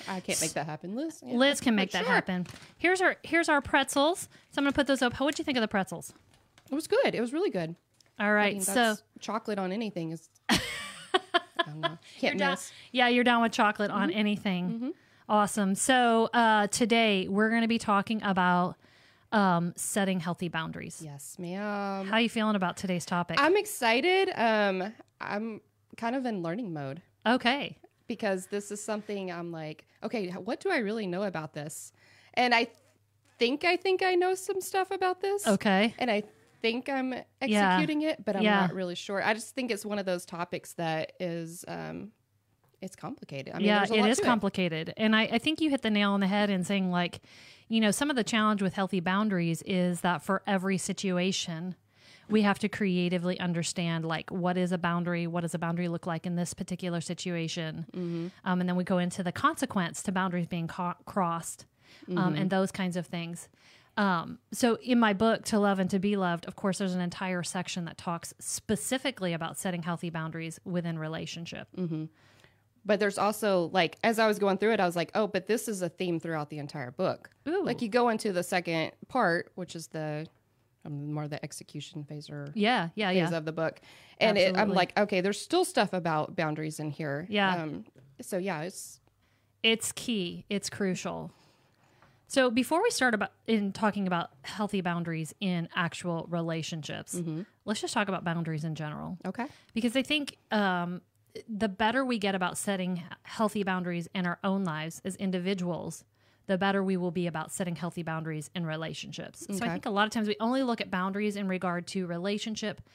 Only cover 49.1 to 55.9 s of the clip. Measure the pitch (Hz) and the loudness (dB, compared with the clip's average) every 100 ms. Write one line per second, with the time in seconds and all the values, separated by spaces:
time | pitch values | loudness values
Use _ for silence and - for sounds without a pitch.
49.1 | 196 220 185 165 165 - 185 180 175 180 | 2 2 2 2 0 0 2 2 2 0
50.1 | 160 - 190 - 196 190 185 - 190 196 | 0 0 -2 0 0 2 0 -2 -2 0
51.1 | 180 180 185 - 160 180 175 _ _ - | 2 2 0 -4 -6 -8 -10 _ _ -20
52.1 | - - 214 202 196 208 - 202 180 175 | -18 0 4 4 4 0 0 2 2 2
53.1 | 180 175 185 180 170 160 - 170 165 160 | 0 0 -2 -2 -2 -2 -2 -2 -2 -2
54.1 | 160 - 190 175 180 180 180 175 170 175 | -4 -4 -2 0 2 2 0 0 0 0
55.1 | 170 170 170 175 170 170 170 175 | -2 -2 -2 -2 -2 -2 -2 -2